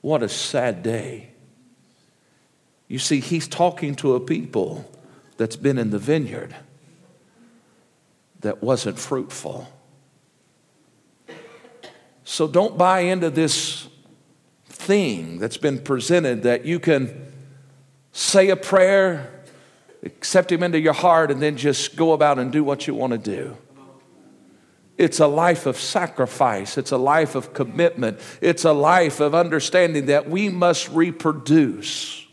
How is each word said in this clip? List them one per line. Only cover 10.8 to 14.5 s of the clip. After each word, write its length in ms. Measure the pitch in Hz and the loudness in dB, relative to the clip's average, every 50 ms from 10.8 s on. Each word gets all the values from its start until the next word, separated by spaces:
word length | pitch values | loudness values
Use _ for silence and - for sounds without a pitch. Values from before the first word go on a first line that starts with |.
| _ _ _ _ _ _ _ _ _ - - - - - - - _ - _ - - - - _ _ _ _ _ _ | _ _ _ _ _ _ _ _ _ -20 -20 -20 -20 -20 -20 -20 _ -20 _ -20 -20 -20 -20 _ _ _ _ _ _
So 200 | - - - 160 | -12 -4 -2 -2
don't 320 | 156 139 175 202 214 - - | 2 2 2 2 2 0 2
buy 220 | 180 185 190 190 | 4 4 4 4
into 300 | 175 175 185 190 170 165 | 2 0 0 0 -2 -2
this 580 | 143 151 165 151 - - - - - - - - _ _ _ _ _ _ _ _ _ _ _ _ | 0 0 0 0 0 -2 -4 -6 -8 -10 -14 -18 _ _ _ _ _ _ _ _ _ _ _ _